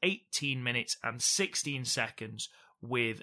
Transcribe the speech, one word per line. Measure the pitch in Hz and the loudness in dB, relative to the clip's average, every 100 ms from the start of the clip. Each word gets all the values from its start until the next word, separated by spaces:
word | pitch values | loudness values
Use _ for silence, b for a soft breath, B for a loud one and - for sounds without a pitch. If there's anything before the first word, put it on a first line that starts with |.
eighteen | 175 226 - - 143 131 | 0 0 -4 -2 0 0
minutes | 123 120 120 - | 0 0 0 -2
and | 113 120 | -2 0
sixteen | - - 190 - 147 139 123 | 2 4 2 0 -2 -2 0
seconds | - 113 - 110 110 - b b b | 0 0 -4 -10 -8 -10 b b b
with | 117 123 117 110 | -2 2 2 0